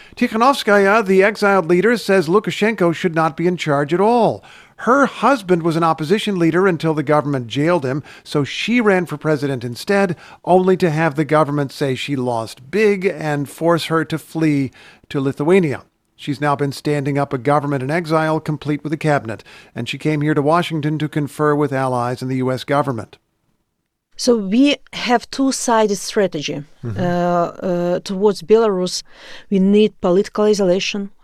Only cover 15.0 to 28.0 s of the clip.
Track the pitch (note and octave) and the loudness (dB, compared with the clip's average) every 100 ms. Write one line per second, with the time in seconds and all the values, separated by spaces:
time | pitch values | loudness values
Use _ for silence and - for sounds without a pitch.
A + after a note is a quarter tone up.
15 | - D3 C3+ C3 D3 F#3+ D#3+ A2+ - _ | -8 -4 -2 -2 2 2 2 -4 -12 _
16 | _ _ - C3 D3 C#3 C#3+ - D3+ D3 | _ _ -8 -4 -2 0 -2 -4 -4 -2
17 | C#3 C#3 C#3 C#3 A#2 D3 C#3+ C#3 B2+ E3 | -2 -2 -2 -2 0 0 0 -4 -2 -4
18 | D#3 D#3+ D#3 D#3 D#3 D3 C#3+ D3 D3 D3+ | -2 0 0 -2 -4 -6 -4 -6 -4 -4
19 | D#3 C#3+ A2 G2+ - - - - A#2+ C#3 | 0 0 -2 -12 -14 -20 -16 -10 -8 -4
20 | D3+ D3+ D3+ D3+ C#3+ E3+ E3+ D#3+ D3 D3+ | -2 0 0 0 2 0 0 -4 -4 -4
21 | D3+ D#3 C#3+ - D3+ D3 D3 C3+ C3 B2 | -4 -4 -6 -2 0 2 0 -2 -2 -2
22 | A#2+ B2+ C3 C3 B2+ B2+ - C#3+ C#3+ A#2 | -2 -4 -4 -2 -2 -4 -2 -2 -2 -4
23 | G2+ - _ _ _ _ _ _ _ _ | -10 -18 _ _ _ _ _ _ _ _
24 | _ - - A#3 F#3+ A3+ C#4+ C4+ - E3+ | _ -6 0 0 2 2 4 2 -6 -8
25 | G#3 A#3+ - - C4+ - - A3+ G#3+ G3 | -2 -2 -2 -2 -2 -2 0 2 2 -2
26 | - A3+ F#3+ D#3 C#3+ D#3 C#3+ - A#2+ G2 | -4 -2 -2 -2 -8 -8 -12 -12 -8 -4
27 | F3+ F3 F3 F3 E3+ - F#3+ F3 F3 F3+ | -2 0 0 0 -2 -4 -4 -2 -2 -4